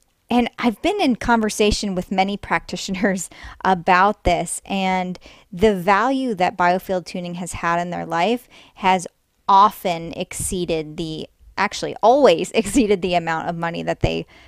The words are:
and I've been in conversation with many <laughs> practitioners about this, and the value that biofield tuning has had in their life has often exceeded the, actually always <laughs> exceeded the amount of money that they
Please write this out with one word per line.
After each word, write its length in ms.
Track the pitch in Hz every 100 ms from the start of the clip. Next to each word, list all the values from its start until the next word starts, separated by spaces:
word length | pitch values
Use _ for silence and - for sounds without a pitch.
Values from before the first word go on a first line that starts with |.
| _ _ -
and 220 | 240 233 -
I've 220 | 240 202
been 180 | 320 415
in 140 | 311
conversation 800 | 220 - 233 214 - 208 - 208
with 160 | 185 175
many 260 | 190 190 202
<laughs> 120 | -
practitioners 840 | 170 - 180 - 185 202 185 - - - -
about 600 | 185 185 165 180 202 214
this, 360 | - 165 165 -
and 520 | - 196 190 185 180 175 - - _
the 240 | 175 214 196
value 580 | 175 196 240 269 262
that 220 | 185 180 -
biofield 500 | 175 185 - 185 160
tuning 280 | 190 175
has 180 | 175 175
had 280 | - 170 170
in 100 | 175
their 160 | 175 165
life 420 | 165 185 240 - - -
has 320 | - 185 185 165 _ _ _ -
often 640 | 196 208 - 196 165 165
exceeded 800 | - 185 - - 190 170 160 151 156
the, 320 | 160 156 - _ - -
actually 380 | 202 - - -
always 480 | 214 277 247 165 185
<laughs> 40 |
exceeded 460 | - 202 220 214 202
the 140 | 185
amount 340 | 175 170 160 165
of 80 | 170
money 280 | 170 170
that 160 | 165 165
they 260 | 165 165 165 -